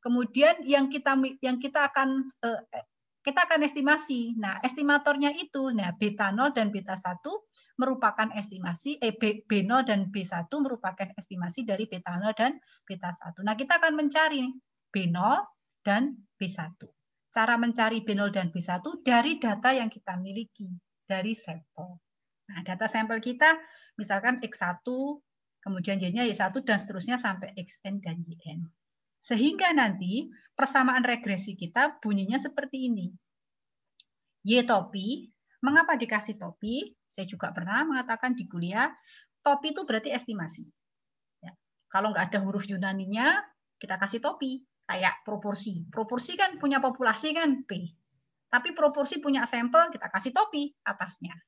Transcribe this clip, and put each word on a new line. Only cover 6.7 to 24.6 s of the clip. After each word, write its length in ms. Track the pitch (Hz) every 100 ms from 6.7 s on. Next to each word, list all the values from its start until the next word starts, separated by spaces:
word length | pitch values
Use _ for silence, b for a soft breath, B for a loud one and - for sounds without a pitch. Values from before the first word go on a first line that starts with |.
| 202 190 190
satu 500 | 180 180 294 415 _ b b -
merupakan 480 | 254 262 233 208 220 214
estimasi, 640 | 208 190 175 170 277 294
eh, 160 | 233 220
B, 300 | 214 208 -
B 160 | 208
nol 240 | 185 240 233
dan 240 | 208 190
B 100 | 196 180
satu 340 | 175 170 294
merupakan 480 | 269 233 185 185 190 190
estimasi 480 | - 185 175 175
dari 240 | 226 190 220
beta 320 | 180 180 180
nol 160 | 208 214
dan 240 | 240 320 b b
beta 240 | _ 180 180 175
satu. 240 | 170 170
Nah, 160 | 202 214
kita 240 | 269 339
akan 160 | 330 302
mencari 560 | 294 302 311 294 254 262 _ _ _
B 160 | 202 180
nol 320 | 170 196 311 415 _ _ _
dan 380 | - 202 277 254 - _
B 100 | 185
satu. 400 | 185 165 - - _ _ _ _
Cara 240 | - 226 233
mencari 480 | 233 233 220 226
B 80 | 214
nol 160 | 202 202
dan 240 | 196 180
B 80 | 180
satu 400 | 170 180 294 339
dari 400 | - 240 285 330
data 320 | 240 202 247
yang 160 | 262 226
kita 320 | 220 - 180
miliki, 480 | 190 196 233 _ 196 180 _ _ _
dari 240 | 190 190
sampel. 640 | 226 - 165 - - 180 175 _ _ _ _ _
Nah, 80 | 185
data 240 | 180 185 214
sampel 380 | 220 220 226
kita, 320 | 233 247 302 320 B B B -
misalkan 400 | 208 196 226 247
X 180 | 226 -